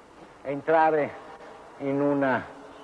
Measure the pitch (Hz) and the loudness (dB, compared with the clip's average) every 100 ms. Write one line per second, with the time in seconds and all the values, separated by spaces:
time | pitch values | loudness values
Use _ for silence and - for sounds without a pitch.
0 | - - - - 131 143 143 160 160 156 | -20 -20 -20 -14 -8 -6 2 4 6 4
1 | 143 - - - - - - - 139 139 | 0 -6 -16 -18 -18 -20 -20 -8 -2 2
2 | 143 143 135 120 - - - - | 2 2 2 0 -2 -14 -18 -18